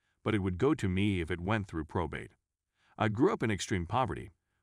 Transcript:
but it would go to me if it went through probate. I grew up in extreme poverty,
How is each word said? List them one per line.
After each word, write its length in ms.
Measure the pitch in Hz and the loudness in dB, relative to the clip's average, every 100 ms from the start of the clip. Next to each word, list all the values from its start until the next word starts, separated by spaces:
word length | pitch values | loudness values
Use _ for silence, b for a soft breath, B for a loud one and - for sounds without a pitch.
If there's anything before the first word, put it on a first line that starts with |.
| _ _ | _ _
but 120 | 104 107 | -2 0
it 40 | |
would 160 | 95 87 | 0 2
go 160 | 131 | 2
to 140 | 160 98 | 4 2
me 320 | 92 104 92 | 2 2 2
if 80 | 82 | -2
it 120 | 87 | -4
went 260 | 90 110 101 | -2 -2 -2
through 200 | 82 76 | -6 -4
probate. 480 | 95 78 65 - - _ _ _ b b - | -2 -4 -6 -12 -18 _ _ _ b b -2
I 120 | 113 | -2
grew 240 | 107 175 | 2 2
up 100 | 233 | 2
in 80 | 120 | 0
extreme 360 | 98 - 95 85 | -2 -2 -2 0
poverty, 440 | 120 123 64 58 - _ _ | 0 0 -4 -10 -18 _ _